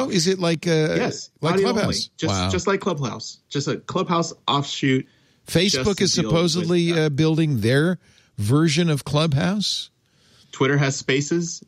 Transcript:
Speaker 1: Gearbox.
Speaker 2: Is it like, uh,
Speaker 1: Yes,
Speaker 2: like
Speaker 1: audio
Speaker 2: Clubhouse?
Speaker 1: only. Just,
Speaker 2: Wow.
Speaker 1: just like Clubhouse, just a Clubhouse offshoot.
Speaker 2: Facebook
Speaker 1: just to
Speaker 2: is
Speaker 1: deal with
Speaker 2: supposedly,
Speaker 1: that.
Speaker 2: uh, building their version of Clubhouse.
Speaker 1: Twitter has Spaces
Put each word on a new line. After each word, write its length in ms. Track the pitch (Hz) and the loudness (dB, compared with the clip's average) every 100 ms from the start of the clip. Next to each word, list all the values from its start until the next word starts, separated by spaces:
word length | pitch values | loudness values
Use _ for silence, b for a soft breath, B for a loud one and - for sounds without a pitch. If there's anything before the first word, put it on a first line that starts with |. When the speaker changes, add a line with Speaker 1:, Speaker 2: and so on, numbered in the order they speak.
| 262 | 0
Speaker 1:
Gearbox. 40 | |
Speaker 2:
Is 140 | 196 160 | 0 0
it 120 | 190 | 0
like, 280 | 170 165 175 | 0 -2 0
uh, 40 | 160 156 - | 0 2 0
Speaker 1:
Yes, 340 | 240 - - _ | -2 -4 -12 _
Speaker 2:
like 120 | 151 190 | -2 0
Speaker 1:
audio 100 | 196 | 2
Speaker 2:
Clubhouse? 100 | 226 143 | 0 0
Speaker 1:
only. 120 | - - - | -2 -6 -6
Just, 160 | - | -2
Speaker 2:
Wow. 160 | 139 92 | 0 0
Speaker 1:
just 180 | 185 202 | -2 0
like 120 | 196 | -2
Clubhouse, 580 | 196 156 123 101 - - - | -2 -4 -4 -8 -12 -18 -10
just 180 | 147 147 | -6 -4
a 100 | - | -6
Clubhouse 560 | - 175 190 170 165 - - | -4 -4 -2 -2 -2 -6 -2
offshoot. 600 | 139 143 - 139 131 - b b b - | -2 -2 -2 0 0 -2 b b b -2
Speaker 2:
Facebook 240 | 165 196 | 0 2
Speaker 1:
just 260 | 143 165 196 | 0 0 0
to 60 | |
Speaker 2:
is 100 | 190 | 0
Speaker 1:
deal 100 | - | 0
with 60 | 127 | 0
Speaker 2:
supposedly, 600 | 160 175 165 165 175 170 | 2 2 0 0 0 2
Speaker 1:
that. 120 | 170 156 | 2 0
Speaker 2:
uh, 40 | |
building 500 | 139 160 160 160 127 | 2 2 2 0 2
their 380 | 107 131 165 180 b b b - | 2 2 2 -2 b b b -6
version 520 | 104 143 165 147 175 | 2 4 4 2 2
of 140 | 143 | 0
Clubhouse. 840 | - 143 160 139 175 208 190 - - _ _ b b b b | 0 0 2 2 0 0 -2 -4 -8 _ _ b b b b
Speaker 1:
Twitter 260 | - 135 143 | -2 0 2
has 180 | 143 - | 2 0
Spaces 680 | - 139 143 175 170 - | 0 0 0 -2 -2 -8